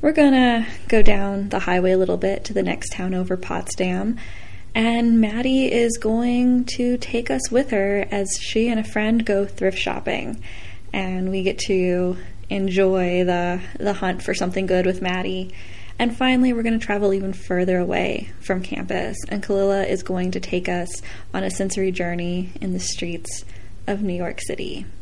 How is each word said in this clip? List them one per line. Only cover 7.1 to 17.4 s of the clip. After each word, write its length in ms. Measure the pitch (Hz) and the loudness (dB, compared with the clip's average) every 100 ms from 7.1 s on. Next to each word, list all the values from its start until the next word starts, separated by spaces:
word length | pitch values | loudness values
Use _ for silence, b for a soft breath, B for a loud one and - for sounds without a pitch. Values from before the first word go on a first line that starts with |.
| 233 240 | -4 -2
us 220 | 262 - | -4 0
with 200 | 233 277 | 0 2
her 360 | 214 196 202 196 | 0 0 0 -2
as 280 | 202 196 - | -2 -2 -4
she 280 | - - 233 | -2 0 0
and 100 | 226 | 0
a 60 | |
friend 420 | 220 - 214 233 226 | -2 -2 2 2 2
go 180 | 202 | 0
thrift 340 | 196 - 190 202 | 0 0 -2 0
shopping. 600 | - - - - - 226 B B B B - | -4 -4 -4 -4 -4 -8 B B B B -6
And 380 | - 185 185 185 | -6 -4 -2 -2
we 120 | 190 | -2
get 160 | 185 - - | -2 -4 -2
to 500 | 190 180 180 180 185 B - - | 0 2 0 0 -2 B -10 -6
enjoy 760 | 196 196 185 190 190 180 180 | -2 0 2 2 2 2 2
the, 380 | 180 175 175 180 180 - | 2 2 0 -2 -6 -4
the 160 | 202 | -4
hunt 280 | 196 185 185 | -2 -2 -2
for 120 | - | -4
something 320 | 185 180 185 190 | -2 -2 -2 0
good 180 | 185 | 2
with 160 | 185 185 | 2 0
Maddie. 540 | 185 180 185 185 185 B B B B B | -2 -2 -4 -4 -6 B B B B B
And 160 | 240 | -2
finally, 380 | 233 254 254 254 | 0 2 4 4
we're 100 | 240 | 2
gonna 160 | 226 226 | 0 0
travel 360 | - 202 202 | 0 0 2
even 180 | 196 190 | 0 -2
further 460 | 190 | -6